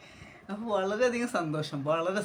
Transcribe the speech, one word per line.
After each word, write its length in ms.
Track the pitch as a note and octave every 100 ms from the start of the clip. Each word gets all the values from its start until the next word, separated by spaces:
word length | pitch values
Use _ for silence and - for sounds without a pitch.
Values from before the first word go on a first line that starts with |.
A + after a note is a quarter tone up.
| - - - - -
അപ്പോൾ 160 | G#3 A#3
വളരെയധികം 560 | G3 F#3+ G#3+ B3 A#3+ A#3+ F#3
സന്തോഷം, 420 | D#3+ D3+ D3 C#3+ D3
വളരെ 300 | E3 F3 G3+